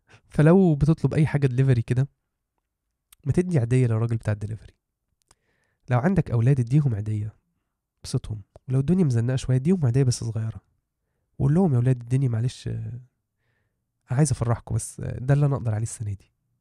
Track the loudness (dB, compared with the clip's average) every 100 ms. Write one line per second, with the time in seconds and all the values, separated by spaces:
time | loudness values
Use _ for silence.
0 | _ _ _ 2 6 6 6 4 2 2
1 | 0 0 0 0 0 0 2 2 0 -2
2 | -2 _ _ _ _ _ _ _ _ _
3 | _ _ -4 -2 0 0 2 2 2 0
4 | -2 -4 -4 -6 -6 -12 -16 _ _ _
5 | _ _ _ _ _ _ _ _ -4 0
6 | 0 0 0 0 2 2 2 2 2 -2
7 | -4 -6 -8 -12 _ _ _ _ _ _
8 | -6 -6 -6 -12 -14 -18 -4 -2 2 2
9 | 2 2 0 -2 0 0 2 0 2 2
10 | 2 0 -4 -6 -8 -10 -16 _ _ _
11 | _ _ _ -2 0 2 4 2 2 0
12 | 0 0 0 -2 -4 -6 -8 -8 -8 -12
13 | -18 _ _ _ _ _ _ _ _ _
14 | -6 0 0 0 -2 -4 -4 -8 -8 -10
15 | -10 -6 0 2 2 0 -4 -4 -6 -8
16 | -10 -10 _ _ _ _